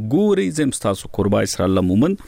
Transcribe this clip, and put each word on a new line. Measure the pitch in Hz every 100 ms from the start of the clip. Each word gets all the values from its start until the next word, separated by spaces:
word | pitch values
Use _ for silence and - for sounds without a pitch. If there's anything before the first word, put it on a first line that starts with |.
| 107
ګورئ. | 147 208 196 196
زه | 151
یم | 151
ستاسو | - 110 98 -
کوربای | - 101 104
اسرار | 104 - 92
الله | 95
مومند. | 90 95 151 196